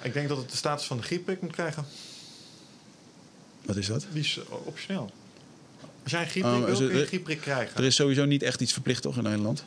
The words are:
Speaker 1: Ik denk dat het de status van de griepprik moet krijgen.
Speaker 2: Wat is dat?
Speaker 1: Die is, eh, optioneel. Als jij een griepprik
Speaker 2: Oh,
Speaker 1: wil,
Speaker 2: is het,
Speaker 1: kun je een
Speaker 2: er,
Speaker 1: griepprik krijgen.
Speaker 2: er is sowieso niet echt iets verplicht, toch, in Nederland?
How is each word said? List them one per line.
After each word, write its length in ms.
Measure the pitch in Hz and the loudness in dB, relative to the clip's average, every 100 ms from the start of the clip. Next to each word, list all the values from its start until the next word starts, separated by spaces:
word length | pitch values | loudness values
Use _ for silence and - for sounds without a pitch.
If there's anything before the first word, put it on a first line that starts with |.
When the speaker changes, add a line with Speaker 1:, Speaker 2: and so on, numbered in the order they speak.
Speaker 1:
Ik 100 | 127 | -4
denk 160 | 143 143 | -2 0
dat 80 | 143 | -2
het 140 | 123 | -2
de 60 | - | -2
status 300 | 151 147 - | -2 -2 -2
van 100 | 120 | -4
de 60 | |
griepprik 380 | - 175 185 185 | -2 -4 -2 -4
moet 120 | 165 | -4
krijgen. 320 | 170 165 151 135 - - - - - - - - - - - - - - - - - | -4 -4 -4 -8 -10 -16 -16 -18 -18 -20 -20 -20 -20 -20 -20 -20 -20 -20 -20 -20 -12
Speaker 2:
Wat 120 | - 98 | -4 -2
is 100 | 98 | 0
dat? 200 | 127 - | -2 -2
Speaker 1:
Die 100 | 151 | -2
is, 160 | 143 - - | -2 -2 -6
eh, 180 | - - | -8 -8
optioneel. 440 | 156 - 190 104 - - - - - - - - - | -10 -4 -4 -4 -10 -20 -20 -20 -20 -20 -20 -20 -14
Als 100 | - | -4
jij 80 | 170 | -2
een 60 | 160 | 0
griepprik 260 | - 120 | 2 4
Speaker 2:
Oh, 60 | 123 | 4
Speaker 1:
wil, 80 | 117 | 4
Speaker 2:
is 60 | 127 | 4
het, 80 | 131 | 4
Speaker 1:
kun 0 | |
je 60 | |
een 60 | 139 | 4
Speaker 2:
er, 60 | 147 | 2
Speaker 1:
griepprik 340 | 185 160 151 | -2 -2 -4
krijgen. 360 | 143 131 107 120 | -2 -2 -2 2
Speaker 2:
er 80 | |
is 100 | 131 | 4
sowieso 300 | 139 143 135 | 6 6 6
niet 180 | 143 139 | 4 4
echt 180 | 135 - | 2 0
iets 120 | 123 | 0
verplicht, 300 | - 127 123 | 0 0 0
toch, 140 | 143 127 | 0 0
in 60 | |
Nederland? 420 | 107 107 107 143 | 0 2 0 -2